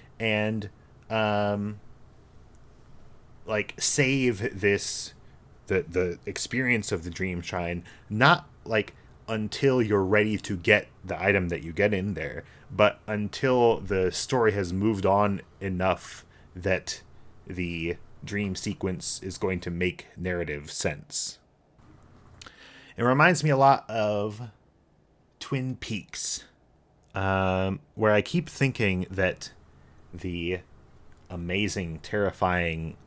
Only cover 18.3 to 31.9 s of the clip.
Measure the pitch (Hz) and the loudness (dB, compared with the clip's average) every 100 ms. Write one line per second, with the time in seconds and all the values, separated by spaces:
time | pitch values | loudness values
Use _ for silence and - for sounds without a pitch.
18.3 | 101 101 92 107 90 95 90 - - 92 | -4 -4 -4 -6 -4 -4 -4 -4 -4 -6
19.3 | 90 98 92 87 85 90 87 - - 92 | -4 -2 -2 -4 -2 -2 -4 -12 -8 -4
20.3 | 87 78 73 73 - 87 71 - - - | -4 -4 -6 -8 -4 -4 -4 -8 -6 -6
21.3 | - _ _ _ _ - - - - - | -10 _ _ _ _ -20 -20 -20 -20 -20
22.3 | - - - - - - - 120 135 170 | -20 -20 -20 -20 -20 -14 -2 2 6 6
23.3 | 180 151 135 135 135 - 113 107 104 107 | 4 4 6 6 6 2 -2 0 0 -2
24.3 | 107 117 - _ _ _ _ _ _ _ | -6 -12 -16 _ _ _ _ _ _ _
25.3 | - - 135 131 123 - 101 - - - | -18 -6 -4 -4 -6 -6 -8 -6 -8 -6
26.3 | - - _ _ _ _ _ _ 95 95 | -6 -10 _ _ _ _ _ _ -4 0
27.3 | 95 95 92 95 98 - - 107 104 - | 2 2 2 0 -4 -10 0 4 4 2
28.3 | 175 - - 135 - 104 92 - 95 92 | -2 -2 -2 -2 2 0 0 -2 0 -2
29.3 | - - - - - - - - 90 92 | -2 -10 -18 -20 -20 -20 -20 -18 -12 -8
30.3 | 85 85 90 - - - - - - - | -4 -4 -4 -8 -20 -20 -20 -20 -20 -14
31.3 | 90 85 98 104 104 82 | -10 -4 -2 0 -2 -6